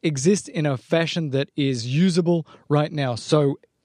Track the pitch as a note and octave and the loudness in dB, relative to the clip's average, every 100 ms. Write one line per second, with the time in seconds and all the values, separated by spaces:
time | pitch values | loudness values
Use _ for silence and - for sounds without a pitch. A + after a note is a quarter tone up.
0 | E3 C#3 D3 G3+ - - D3+ C3 - E3 | -2 0 2 0 -2 -4 -2 -2 0 0
1 | E3 F3 D#3 C3+ C#3 - C3+ B2+ A#2+ C#3+ | 0 -4 -2 -2 -4 -2 -2 -2 -2 2
2 | F#3+ E3+ E3 E3+ - - - D3 D3+ D3 | 2 2 2 0 -2 -12 0 0 0 -2
3 | C3 A#2 - D3+ C#3+ - _ _ | -4 -4 0 2 2 -2 _ _